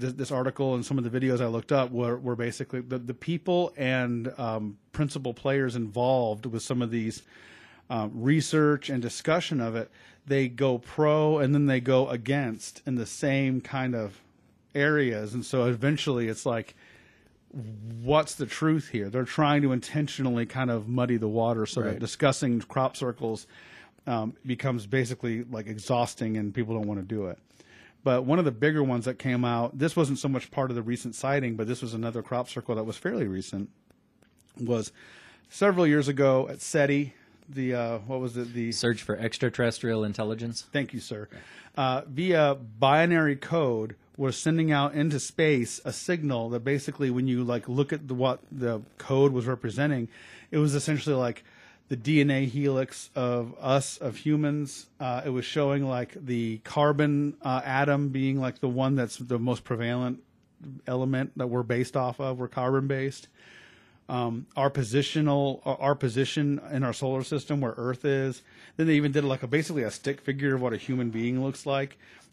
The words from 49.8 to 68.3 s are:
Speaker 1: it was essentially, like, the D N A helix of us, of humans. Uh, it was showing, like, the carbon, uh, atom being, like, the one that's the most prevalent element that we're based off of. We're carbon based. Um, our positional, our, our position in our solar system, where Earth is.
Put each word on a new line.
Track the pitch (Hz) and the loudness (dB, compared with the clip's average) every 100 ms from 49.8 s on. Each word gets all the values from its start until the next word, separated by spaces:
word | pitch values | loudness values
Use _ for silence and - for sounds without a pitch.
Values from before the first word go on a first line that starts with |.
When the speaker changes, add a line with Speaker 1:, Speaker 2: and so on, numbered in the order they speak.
| 147 131 117 - - - - | 0 0 -4 -10 -20 -20 -2
Speaker 1:
it | 151 | 2
was | 151 | 2
essentially, | 143 147 151 151 131 | 2 0 -2 0 0
like, | 120 107 - - - _ _ | 0 -4 -14 -20 -20 _ _
the | 123 | -4
D | 110 151 | 4 6
N | 143 | 6
A | 135 | 4
helix | 135 135 139 131 131 - - | 0 0 2 2 -2 -8 -8
of | 143 123 123 117 - | -2 0 0 -2 -4
us, | 131 135 - - | 2 2 2 -6
of | 135 110 | -6 -2
humans. | 151 151 147 147 139 - - _ | 2 2 2 -2 -4 -10 -20 _
Uh, | 131 123 | -4 -2
it | 139 | -2
was | 127 - | -4 -2
showing, | 156 139 139 135 | 0 2 2 0
like, | 123 120 - | -2 -4 -8
the | 135 120 117 110 | -4 -2 -2 -4
carbon, | - 151 147 143 147 143 147 - | -4 2 4 4 4 2 0 -2
uh, | 135 127 | -2 -2
atom | 135 131 143 143 143 | 0 2 4 2 2
being, | 135 135 135 | 0 0 0
like, | 127 - | -2 -2
the | 135 | -2
one | 123 131 | 2 2
that's | 135 117 - | 2 0 -6
the | 123 120 | -4 0
most | 123 113 | 0 -2
prevalent | - 117 117 123 123 127 - _ _ _ 139 131 - | -2 -4 -2 -2 -2 -6 -12 _ _ _ -18 -12 -4
element | 127 131 131 131 - | -2 0 0 -2 -4
that | 123 | -2
we're | 123 | -2
based | 117 123 127 139 | 0 0 0 0
off | 127 117 | -2 -2
of. | 135 127 | -6 -4
We're | 123 | -6
carbon | - 127 135 135 | -2 2 2 2
based. | 135 135 - - _ - - - - _ _ - | -2 -4 -8 -18 _ -20 -20 -20 -20 _ _ -6
Um, | 123 120 117 - | -4 -2 -4 -6
our | - 139 | 0 0
positional, | 139 110 135 139 156 151 143 139 127 | 0 0 0 0 2 2 4 2 -2
our, | 139 131 | -4 0
our | 135 | 0
position | 143 131 117 135 156 143 143 - | 2 0 0 0 0 -2 -2 -4
in | 160 | -2
our | 127 | -2
solar | 113 135 131 | -2 -4 -4
system, | 127 147 - 143 | -4 -6 -2 -2
where | 123 123 | -2 -2
Earth | 120 127 | -4 -2
is. | 143 135 135 | 0 2 0